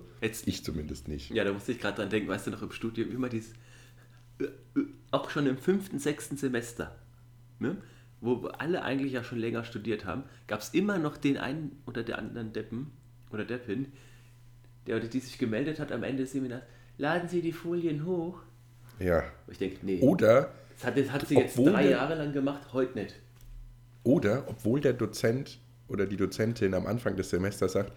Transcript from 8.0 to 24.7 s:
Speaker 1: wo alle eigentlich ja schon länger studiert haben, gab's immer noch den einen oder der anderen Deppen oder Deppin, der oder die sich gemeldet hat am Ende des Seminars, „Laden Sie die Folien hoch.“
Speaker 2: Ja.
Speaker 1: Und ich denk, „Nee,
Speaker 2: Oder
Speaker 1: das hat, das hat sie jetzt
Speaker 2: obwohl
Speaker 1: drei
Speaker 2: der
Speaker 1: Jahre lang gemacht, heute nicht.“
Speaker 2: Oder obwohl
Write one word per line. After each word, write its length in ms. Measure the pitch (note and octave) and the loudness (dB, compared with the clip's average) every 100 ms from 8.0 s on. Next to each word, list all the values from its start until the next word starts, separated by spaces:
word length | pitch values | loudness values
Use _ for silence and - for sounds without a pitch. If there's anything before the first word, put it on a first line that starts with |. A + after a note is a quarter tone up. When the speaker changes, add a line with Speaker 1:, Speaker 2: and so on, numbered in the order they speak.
| - - | -20 -6
Speaker 1:
wo 280 | A2+ A#2+ - | 0 0 -2
alle 340 | - D#3 F3+ | -6 -2 0
eigentlich 280 | - C3+ C#3 | 0 0 0
ja 100 | B2 | -2
schon 140 | A2+ A#2+ | -4 -2
länger 260 | A#2 A#2 | -2 -2
studiert 420 | A#2 G#2+ G#2+ G#2+ G2 | -4 -6 -2 -2 -2
haben, 180 | E2+ - - - | -6 -6 -12 -6
gab's 220 | G#2 - | -6 0
immer 240 | - G#3 G3 | 2 2 2
noch 200 | D3+ - | 0 0
den 200 | C#3+ C3+ | 0 2
einen 440 | A2 D#3 D3 - - | -2 -4 -8 -10 -8
oder 160 | A#2+ | -6
der 140 | A2+ - | -4 -4
anderen 340 | A2 A2+ A2 | -6 -8 -6
Deppen 380 | G#2+ A2 A2+ D3 - - - - | -6 -6 -6 -8 -12 -20 -20 -10
oder 140 | G#2+ G#2 | -6 -4
Deppin, 460 | B2 G#2 G#2+ C#3 - - - - - - - - - - | -6 -4 -4 -4 -10 -20 -20 -20 -20 -20 -20 -20 -14 -4
der 100 | A2 | -2
oder 100 | A2+ | -2
die 120 | B2+ | -4
sich 180 | - - | -4 -4
gemeldet 420 | A#2+ G#2+ D3+ D3+ | 0 0 -2 -4
hat 120 | D3 | -4
am 100 | A#2+ | -4
Ende 200 | G#2+ C3+ | -2 -2
des 80 | C3 | -2
Seminars, 320 | C#3 B2+ E3 - - - - | -2 -4 -8 -12 -20 -16 -4
„Laden 320 | C#3+ E3+ E3+ | 0 0 0
Sie 120 | F3 | -2
die 100 | E3 | -2
Folien 520 | D#3+ E3+ F3 E3 D3 E3 | -4 -4 0 0 0 -2
hoch.“ 320 | F3+ E3+ - - - - - - - | -2 -4 -8 -16 -20 -20 -20 -16 -2
Speaker 2:
Ja. 200 | F#2 E2 - - - | 4 4 2 -8 -14
Speaker 1:
Und 60 | |
ich 40 | - | -4
denk, 240 | F#2+ - | -4 -4
„Nee, 160 | F#2 F#2 | -2 4
Speaker 2:
Oder 500 | B2 F3+ G#2+ B2 D3 - - - | 6 8 8 8 6 -6 -20 -6
Speaker 1:
das 80 | B2 | -2
hat, 100 | B2 | 2
das 140 | B2+ | 2
hat 160 | C#3+ - | 0 4
sie 80 | C#3 | 4
jetzt 220 | B2 C3 | 4 6
Speaker 2:
obwohl 120 | C#3+ | 6
Speaker 1:
drei 100 | G3+ | 8
Speaker 2:
der 80 | C#3+ | 6
Speaker 1:
Jahre 240 | B2 C#3+ D#3+ | 4 2 -2
lang 180 | D3 | -2
gemacht, 400 | C#3 C#3 C#3 - | -2 -2 -4 -4
heute 240 | B2+ B2+ A2 | -2 0 -2
nicht.“ 220 | G2 - - - - - - - - - | -6 -10 -20 -20 -18 -16 -16 -20 -20 -2
Speaker 2:
Oder 420 | A#2 D#3 G2+ B2 - | 4 6 6 2 -2
obwohl 340 | - G#2+ | -2 2